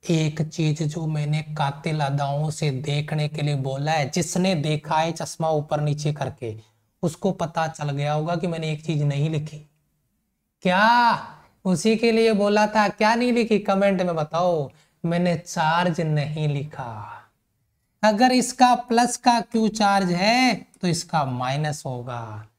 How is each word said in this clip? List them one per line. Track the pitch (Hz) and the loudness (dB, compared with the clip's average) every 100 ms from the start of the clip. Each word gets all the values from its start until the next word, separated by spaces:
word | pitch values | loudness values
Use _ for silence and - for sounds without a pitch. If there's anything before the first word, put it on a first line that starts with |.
एक | - 165 156 151 | 0 0 0 -2
चीज | 156 - 156 151 | -6 0 0 0
जो | 151 156 156 | -2 -4 -4
मैंने | 156 147 151 156 - | -4 -2 -2 -4 -4
कातिल | 143 143 - 156 | -4 -4 -4 -2
अदाओं | 139 143 139 143 156 | -2 0 -2 -2 -4
से | 151 151 | -2 -2
देखने | 131 151 147 151 156 151 | -2 -2 -2 -2 -2 -4
के | 151 | -2
लिए | 147 147 | -2 -2
बोला | 135 135 147 | -2 -4 -2
है, | 160 135 | 0 0
जिसने | - 165 - 185 180 | -2 -2 0 0 0
देखा | 147 151 151 160 | 0 -2 0 0
है | 165 | 0
चश्मा | 165 156 - 160 | -2 -8 -4 -2
ऊपर | 156 147 151 | -2 0 -2
नीचे | 147 147 151 | -2 -2 -2
करके, | 147 127 - 117 107 - _ _ _ | -4 -6 -6 -10 -10 -16 _ _ _
उसको | 175 - 196 | -4 -2 -4
पता | 185 165 165 160 | -2 -4 -4 -4
चल | 156 147 | -4 -6
गया | 143 143 | -4 -2
होगा | 151 156 175 | -2 -2 -2
कि | 175 | -4
मैंने | 165 156 | -4 -4
एक | 156 | -6
चीज | - 156 | -4 -2
नहीं | 143 139 151 | 0 0 0
लिखी। | 156 151 - - _ _ _ _ _ _ _ _ _ | -2 -6 -12 -20 _ _ _ _ _ _ _ _ _
क्या | 185 185 214 240 240 185 - - - _ | 0 4 4 4 4 0 -4 -18 -20 _
उसी | 196 180 220 220 | -2 0 2 2
के | 233 | 2
लिए | 220 226 | 4 2
बोला | 214 202 208 214 | 2 2 2 2
था? | 214 208 | 2 0
क्या | - 214 | 2 2
नहीं | 233 247 | 2 2
लिखी? | 240 220 208 | 2 2 0
कमेंट | 208 196 202 190 | 2 2 2 2
में | 180 165 | 0 -2
बताओ। | 151 165 180 170 135 - _ _ | -2 0 2 0 -2 -8 _ _
मैंने | 170 170 180 170 | -2 0 2 0
चार्ज | - - 156 165 180 165 | -4 -2 2 2 2 0
नहीं | 160 151 143 151 151 | 0 0 0 -2 -2
लिखा। | 143 147 - 127 107 107 - - _ _ _ _ _ _ _ | -2 -6 -10 -12 -10 -12 -16 -20 _ _ _ _ _ _ _
अगर | 214 208 254 | 2 6 4
इसका | 254 226 - 247 240 | 4 0 4 4 4
प्लस | 240 233 240 - | 2 2 2 2
का | - 233 | 2 2
क्यू | 226 226 220 | 0 0 0
चार्ज | 214 202 196 190 | 2 2 4 2
है | 175 202 240 262 175 - _ | 2 2 4 2 2 -6 _
तो | 180 | -2
इसका | 165 - 160 139 | -2 -2 -2 -2
माइनस | 123 127 139 151 143 143 | -2 -2 -2 -4 -4 -8
होगा | 127 120 120 113 107 107 | -10 -8 -10 -10 -12 -16